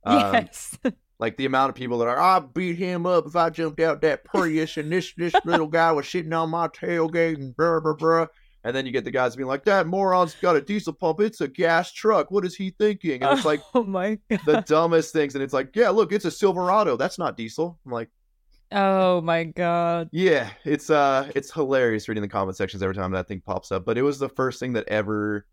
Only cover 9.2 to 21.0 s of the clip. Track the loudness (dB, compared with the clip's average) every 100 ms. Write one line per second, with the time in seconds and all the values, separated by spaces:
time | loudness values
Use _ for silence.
9.2 | 0 -2 -6 -2 2 2 2 0 2 2
10.2 | 2 0 2 2 2 -4 -4 -2 -2 0
11.2 | -2 0 -6 0 2 2 0 -2 2 2
12.2 | 2 -2 -2 -6 -10 0 0 0 -4 0
13.2 | 2 2 2 0 0 -2 0 -2 -2 -4
14.2 | _ -2 2 2 4 4 6 2 2 0
15.2 | 0 -2 -2 -2 -2 2 4 4 2 0
16.2 | -2 0 0 2 2 2 2 0 -2 -2
17.2 | -6 -4 -10 -4 -6 -6 -8 -8 -8 _
18.2 | _ _ _ _ _ 0 2 4 2 2
19.2 | 0 -2 -2 -4 -2 0 0 -2 -4 0
20.2 | 4 2 0 -8 -2 -2 2 4